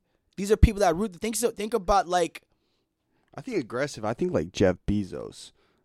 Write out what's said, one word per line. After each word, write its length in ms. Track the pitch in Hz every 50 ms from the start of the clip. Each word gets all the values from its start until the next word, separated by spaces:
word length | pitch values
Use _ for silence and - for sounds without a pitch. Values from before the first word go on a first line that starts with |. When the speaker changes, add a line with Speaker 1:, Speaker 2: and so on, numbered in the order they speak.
| _ _ _ _ _ _ _ -
Speaker 1:
These 140 | 196 196
are 60 | 214 208
people 220 | - 240 214 -
that 160 | - 180 160
root. 200 | 170 214 226 180 170
Think 180 | - 220 233
so, 160 | - 240 233
think 220 | - - 208 220 240
about, 340 | 220 180 170 208 196 170 160
like, 360 | 180 180 170 160 - - - _ _ _ _ _ _ _ _ _ _ _ _ _ _ _ _ _ _
Speaker 2:
I 60 | -
think 160 | 139 - 247 190
aggressive. 480 | 123 101 113 123 143 143 - 127 107
I 80 | 104 120
think, 180 | - 175 180
like, 200 | 165 104 80 90
Jeff 260 | - - 104 92 90 - _ -
Bezos. 640 | 101 104 101 90 - 67 55 52 50 - - - - _ _ _ _ _